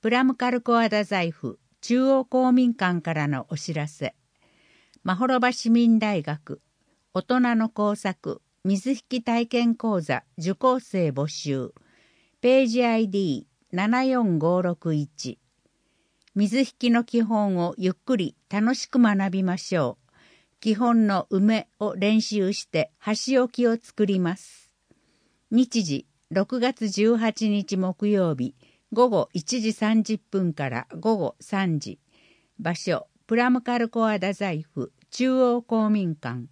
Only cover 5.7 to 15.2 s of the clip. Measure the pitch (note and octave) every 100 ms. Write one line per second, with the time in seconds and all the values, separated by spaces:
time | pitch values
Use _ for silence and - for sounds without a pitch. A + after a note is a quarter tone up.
5.7 | A#3 A#3+ A3 G#3+ G3 D3 D3+ - D3 _
6.7 | _ _ _ _ F#3 - B3+ B3 A#3 A3+
7.7 | - G#3 G#3 G3 F#3 - - _ _ F#3+
8.7 | G3 B3 C4+ _ B3+ A#3+ A#3 A#3 A#3+ A#3
9.7 | A3+ A#3 G3+ D3+ B2+ _ - E3 G3 B3+
10.7 | B3+ - F#3+ E3 C3+ D3 - D3 C3+ B2
11.7 | - _ _ _ _ _ _ B3 C4 C4
12.7 | A#3 A#3+ A3+ A3 G3 F#3+ C3+ - _ _
13.7 | F3+ G#3 B3 C4 B3+ A3 E3 D#3 F3+ F3+
14.7 | F3 E3 D3+ D3 -